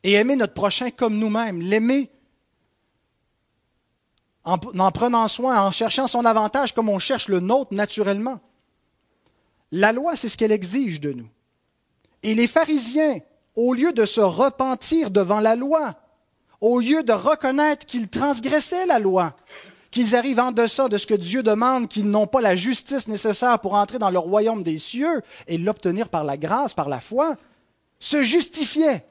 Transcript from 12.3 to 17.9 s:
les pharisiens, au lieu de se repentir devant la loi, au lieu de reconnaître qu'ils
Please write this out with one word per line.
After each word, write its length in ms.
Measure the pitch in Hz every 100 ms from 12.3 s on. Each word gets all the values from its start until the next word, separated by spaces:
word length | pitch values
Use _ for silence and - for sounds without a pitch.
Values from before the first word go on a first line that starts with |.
les 140 | 220 240
pharisiens, 720 | 320 311 302 233 277 311 220 - _ _ -
au 180 | 240
lieu 200 | 247 320
de 100 | 233
se 160 | 208 -
repentir 920 | 196 165 269 - 262 254 - 320 254
devant 280 | 190 185 208
la 160 | 214 226
loi, 400 | 277 320 277 - _ _ _ _ _ _
au 200 | 214 247
lieu 240 | 233 311
de 100 | 240
reconnaître 720 | 208 233 302 269 269 302 294
qu'ils 240 | -